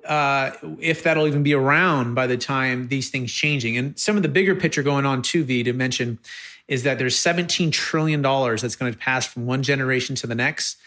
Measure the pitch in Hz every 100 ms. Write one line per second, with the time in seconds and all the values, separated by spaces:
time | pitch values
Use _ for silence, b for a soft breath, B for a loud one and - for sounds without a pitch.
0 | - 151 143 139 135 - 156 156 160 160
1 | 165 156 151 143 143 143 135 151 180 147
2 | 120 120 127 123 - 135 131 127 123 135
3 | 127 135 120 - 151 147 117 123 135 -
4 | - 208 160 139 190 185 165 - 139 139
5 | 139 131 120 175 135 123 120 123 127 -
6 | 120 113 B B B B - 135 135 131
7 | 127 - 175 170 170 - 165 - - 160
8 | 160 151 135 135 127 110 120 - 127 107
9 | - 131 - 123 120 131 131 135 131 127
10 | 127 131 117 117 131 156 - -